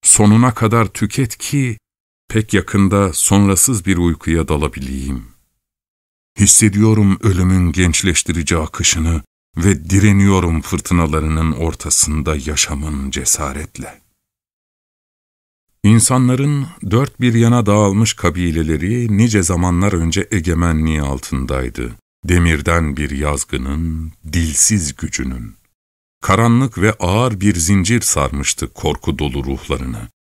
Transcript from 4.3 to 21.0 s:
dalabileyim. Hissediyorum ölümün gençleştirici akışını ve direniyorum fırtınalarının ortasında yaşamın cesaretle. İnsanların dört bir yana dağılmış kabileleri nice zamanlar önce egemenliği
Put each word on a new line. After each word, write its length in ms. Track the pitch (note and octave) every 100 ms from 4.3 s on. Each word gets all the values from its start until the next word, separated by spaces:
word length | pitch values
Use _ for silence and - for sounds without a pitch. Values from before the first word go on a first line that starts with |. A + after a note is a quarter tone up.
| E2 D#2
dalabileyim. 800 | D2+ D2 C#2+ C2 C2 C2+ C2 A1 _ _ _ _ _ _ _ _ _ _ -
Hissediyorum 800 | G2+ - A2 G2 A2 A2 G2+ G2
ölümün 500 | A2 F2+ F2+ F#2+ F2
gençleştirici 840 | F2 F2+ D#2+ G2 E2 - E2+ D2+ E2+
akışını 680 | D2+ - E2+ E2+ D#2+ D#2+ - _ _ -
ve 340 | F2 D#2+ D#2+
direniyorum 680 | F#2+ G#2 G2+ G2 F#2+ F2 D#2+
fırtınalarının 920 | - E2+ - F2+ D#2+ D#2 D#2 D#2 E2
ortasında 840 | D2+ E2 D2+ D#2+ - - D2+ D2 D2+
yaşamın 760 | C#2 D2+ - D2+ D#2 D2 C2+
cesaretle. 920 | C2+ C2 - C#2+ C2 D2+ - - - _ _ _ _ _ _ _ _ _ _ _ _ _ _ _ _ _ _
İnsanların 840 | G2+ A2+ A2 B2+ B2+ C3 C#3 C#3+ C#3 - G2
dört 300 | G#2+ C#3 -
bir 140 | B2
yana 320 | A#2 A#2 B2 G2+
dağılmış 480 | G#2 G#2 G2 A2
kabileleri 1040 | - F2+ E2+ F2 D#2+ D#2 D#2 F2 A#2+ A#2 G2+
nice 240 | A#2 G#2+
zamanlar 500 | E2+ F2 F2+ F2 G2+
önce 360 | F#2 E2 D#2+ -
egemenliği 720 | G2+ E2 E2 E2+ D#2+ D#2+ D#2